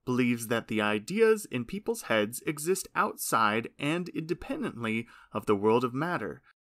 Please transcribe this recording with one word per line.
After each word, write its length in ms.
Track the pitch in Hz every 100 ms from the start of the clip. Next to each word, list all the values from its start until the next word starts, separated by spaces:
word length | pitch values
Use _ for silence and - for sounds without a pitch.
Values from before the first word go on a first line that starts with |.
believes 440 | - 123 123 117 113
that 200 | 117 -
the 140 | 107
ideas 640 | 104 107 104 196 226 220 -
in 180 | 127
people's 400 | 117 196 208 233
heads 400 | - 113 104 123 -
exist 440 | 151 151 190 -
outside 760 | - 208 - - 117 113 117 117 -
and 300 | 143 170 175
independently 1000 | - 160 170 - 302 226 110 117 110 117 - -
of 140 | 110 104
the 100 | 104
world 300 | 104 117 123
of 80 |
matter, 480 | 123 165 165 101 65 _ _